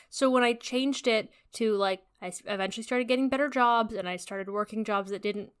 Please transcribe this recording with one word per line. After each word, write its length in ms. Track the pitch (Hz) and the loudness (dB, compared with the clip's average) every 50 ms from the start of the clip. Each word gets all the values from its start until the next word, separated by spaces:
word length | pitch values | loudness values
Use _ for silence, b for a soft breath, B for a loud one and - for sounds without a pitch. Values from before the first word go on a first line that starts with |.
| B B | B B
So 200 | - - 269 262 | -2 2 2 4
when 140 | 254 254 | 6 6
I 120 | 247 233 233 | 6 4 2
changed 520 | 233 - - 247 254 262 277 269 - - | 0 -4 -4 -2 0 0 0 0 0 0
it 240 | 247 226 214 - b b b b _ | 2 2 2 0 b b b b _
to, 220 | - - 233 220 214 | -4 -2 0 2 2
like, 280 | 196 196 190 190 185 - _ _ _ | 2 2 0 0 -2 -6 _ _ _
I 80 | - 185 | -12 -12
s-, 140 | 185 - - | -12 -10 -8
eventually 360 | - 208 190 190 190 - 226 | -6 -4 -2 -2 -4 -4 -6
started 240 | 220 - 254 247 247 | -6 -2 -2 0 2
getting 220 | 233 254 254 269 262 | 2 2 2 2 2
better 200 | 269 269 285 294 | 2 0 0 0
jobs, 460 | 254 269 240 240 240 233 226 220 226 | 2 2 4 4 4 4 2 0 -2
and 140 | 196 185 180 | -6 -4 -6
I 80 | 180 | -6
started 340 | 175 - - 196 196 190 196 | -8 -8 -8 -8 -8 -6 -4
working 340 | 196 208 208 - 220 220 220 | -4 -4 -4 -4 -4 -4 -2
jobs 280 | 220 208 202 196 190 | 0 0 -2 -2 -4
that 100 | 202 196 | -6 -4
didn't 280 | 208 208 202 202 196 - _ _ | -4 -4 -4 -4 -8 -12 _ _